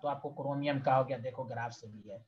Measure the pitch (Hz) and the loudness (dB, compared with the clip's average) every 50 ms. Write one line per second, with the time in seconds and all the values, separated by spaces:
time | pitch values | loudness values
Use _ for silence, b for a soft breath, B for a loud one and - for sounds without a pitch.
0 | - 143 139 - - 147 143 - 139 139 143 143 143 147 139 135 - 143 131 135 | -2 -2 -2 -2 -4 -6 -6 -4 -4 -2 -2 0 2 2 2 2 4 6 6 6
1 | 131 135 135 123 110 - - - 127 117 120 117 117 117 117 - - 107 107 107 | 6 4 0 -2 -2 -4 -4 -4 -6 -4 -4 -4 -4 -4 -6 -10 -14 -14 -14 -14
2 | 101 107 98 98 113 | -12 -12 -12 -12 -14